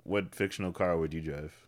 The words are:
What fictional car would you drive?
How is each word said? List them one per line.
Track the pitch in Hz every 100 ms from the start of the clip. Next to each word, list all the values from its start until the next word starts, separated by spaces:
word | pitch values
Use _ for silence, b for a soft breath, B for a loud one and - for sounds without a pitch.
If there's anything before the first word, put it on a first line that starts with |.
What | - 101 92 -
fictional | 98 - 92
car | - 92 85
would | 80
you | 80
drive? | 78 73 76 -